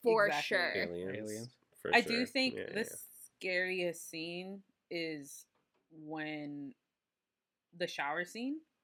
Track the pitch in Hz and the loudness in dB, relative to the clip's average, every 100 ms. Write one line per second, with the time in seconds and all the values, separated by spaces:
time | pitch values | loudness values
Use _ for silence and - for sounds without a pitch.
0 | 233 220 202 147 - 196 165 92 87 87 | 4 6 6 4 2 2 2 2 0 -2
1 | 95 101 107 107 123 - _ - - 233 | -2 -4 -4 -6 -8 -12 _ -6 4 4
2 | 233 233 247 269 262 - - 208 233 - | 6 2 2 2 0 0 -4 -2 -4 -6
3 | - - - _ 190 180 185 185 175 165 | -14 -18 -20 _ 0 2 2 2 0 -2
4 | - 165 165 175 190 196 - _ _ 175 | -8 -6 -6 -6 -8 -10 -14 _ _ -4
5 | 165 151 143 - - _ _ _ _ 160 | -2 -4 -8 -14 -18 _ _ _ _ -14
6 | 151 156 151 151 147 143 139 - _ _ | -8 -4 -2 -2 -4 -6 -8 -12 _ _
7 | _ _ _ _ _ _ _ 175 170 - | _ _ _ _ _ _ _ -4 -2 0
8 | 143 160 175 220 254 311 - _ | 0 0 -2 -4 -4 -4 -8 _